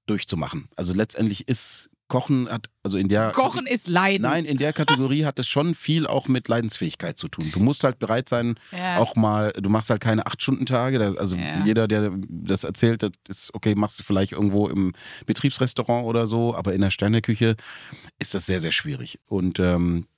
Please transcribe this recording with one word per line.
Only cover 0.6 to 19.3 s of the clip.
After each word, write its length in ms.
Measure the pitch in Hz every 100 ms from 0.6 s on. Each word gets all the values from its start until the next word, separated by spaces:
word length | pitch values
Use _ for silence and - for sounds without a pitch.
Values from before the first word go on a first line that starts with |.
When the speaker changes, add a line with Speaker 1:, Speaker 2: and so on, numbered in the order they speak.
| - -
Speaker 1:
Also 160 | 90
letztendlich 560 | 95 110 - 110 98 -
ist 400 | 120 - - - _ -
Kochen 400 | 127 - 131 123
hat, 200 | 113 - _
also 140 | 101 95
in 120 | 98
der 220 | 104 110
Speaker 2:
Kochen 340 | 277 262 - 254
ist 220 | 247 175
Leiden. 320 | 175 196 196
Speaker 1:
Nein, 240 | 220 160 151
in 120 | 135
der 140 | 147
Kategorie 540 | 156 147 131 135 147 151
hat 120 | 135
es 120 | 123
schon 260 | 143 170 160
viel 320 | - 160 151
auch 220 | 131 -
mit 180 | 127 -
Leidensfähigkeit 680 | 117 113 - 85 - 85 -
zu 100 | 80
tun. 240 | - 78
Du 80 | 87
musst 240 | 120 147
halt 160 | 135 120
bereit 300 | 110 117 -
sein, 260 | 120 117 113 -
Speaker 2:
Ja. 280 | 180 185 104
Speaker 1:
auch 180 | 113 113
mal, 340 | 107 107 107
du 180 | - 98
machst 200 | 110 -
halt 100 | 110
keine 260 | 113 110 -
Acht-Stunden-Tage. 720 | - - 131 127 123 131 131
Da, 140 | 104 -
also 200 | 95 90
Speaker 2:
Ja. 300 | 76 82 101
Speaker 1:
jeder, 240 | 113 110
der 240 | 107 104 95 -
das 340 | 82 85 98
erzählt, 400 | 82 - 117 117
das 80 | 104 - -
ist 260 | 92 -
okay, 220 | 104 110 101
machst 240 | 104 -
du 40 |
vielleicht 280 | - 95 98
irgendwo 380 | - 104 101 104
im 240 | 98 92 - - - -
Betriebsrestaurant 760 | 104 139 - 127 - 120 120 117
oder 180 | 117 110
so, 300 | 117 117 -
aber 180 | 95
in 80 | 95
der 80 | 95
Sterneküche 640 | - 101 113 113 107 113 110 - - - - - -
ist 140 | -
das 120 | 95 -
sehr, 140 | 92
sehr 100 | 80
schwierig. 480 | - 76 67 62 -
Und, 320 | -